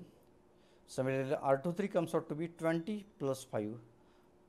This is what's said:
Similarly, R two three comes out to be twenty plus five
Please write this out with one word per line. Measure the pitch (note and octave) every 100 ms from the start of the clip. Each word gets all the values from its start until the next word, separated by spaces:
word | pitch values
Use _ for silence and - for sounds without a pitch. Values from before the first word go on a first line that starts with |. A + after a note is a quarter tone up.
| F3 - - - - - - - -
Similarly, | - C3 C3+ C3+ D3+
R | C3+ C3+
two | F3
three | E3+ G3
comes | F3+ E3 E3
out | -
to |
be | D3+ E3
twenty | E3+ E3 E3 E3 G#3 G3 -
plus | C#3 C3
five | - A2+ G#2+ A#2+ - - - - - -